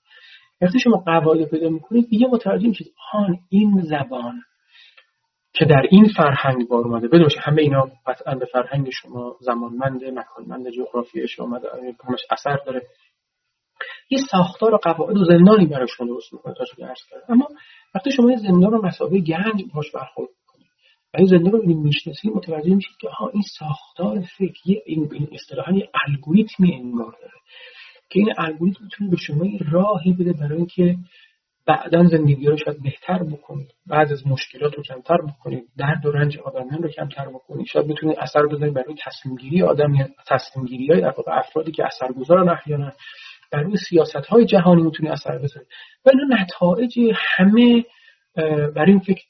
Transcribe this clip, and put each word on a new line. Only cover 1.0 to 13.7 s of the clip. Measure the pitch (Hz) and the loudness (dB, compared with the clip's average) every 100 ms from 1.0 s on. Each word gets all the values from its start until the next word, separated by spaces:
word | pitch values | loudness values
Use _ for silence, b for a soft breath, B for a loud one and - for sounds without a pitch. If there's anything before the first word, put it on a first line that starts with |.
| 170 165 156 160 | 2 2 2 2
رو | 151 | 0
پیدا | 160 165 | -2 -4
می‌کنید، | 160 - 240 233 | -4 -2 0 2
دیگه | 214 254 | 2 2
متوجه | 233 196 190 226 | 0 -2 -2 -2
می‌شید، | 196 165 _ - | -4 -8 _ -8
آن | 214 202 175 - | -4 -2 -4 -2
این | 196 214 196 | 2 4 2
زبان | 160 147 123 127 120 120 - _ b b b b b _ _ _ _ | 0 -4 -6 -8 -10 -12 -18 _ b b b b b _ _ _ _
که | - 156 | 0 4
در | 139 - | 4 8
این | 190 214 - | 8 8 6
فرهنگ | 151 135 139 127 120 | 0 0 -2 -2 0
بار | 120 | -2
اومده، | 120 117 117 | 0 -4 4
بدونید | 165 156 - | 6 6 2
همه | - 151 | -2 2
اینا | 147 135 131 - - | 2 2 -2 -6 -10
قطعاً | 127 - 131 | -8 -8 -8
به | 123 | -4
فرهنگ | 127 123 143 131 | -4 -2 -4 -6
شما | - - 123 123 - | -8 -14 -12 -12 -10
زمانمند، | 123 117 120 120 135 131 | -6 -6 -6 -6 -6 -6
مکانمند، | 131 127 113 - - 127 127 | -10 -12 -14 -18 -16 -14 -12
جغرافی | 120 123 123 120 135 123 | -10 -8 -8 -8 -8 -10
شما | - 123 | -10 -10
اومده، | 123 - 123 127 120 131 | -10 -10 -12 -14 -12 -10
همش | 123 - | -8 -6
اثر | 117 143 139 135 | -6 -4 -6 -6
داره. | 127 - _ _ _ _ _ _ _ _ | -10 -12 _ _ _ _ _ _ _ _